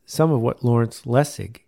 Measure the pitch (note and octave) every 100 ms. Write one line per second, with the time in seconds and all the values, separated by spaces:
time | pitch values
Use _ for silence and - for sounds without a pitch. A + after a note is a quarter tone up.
0 | - - D#3+ C3+ A#2 - B2 A#2 A2+ -
1 | B2 B2 C#3+ - G2 A#2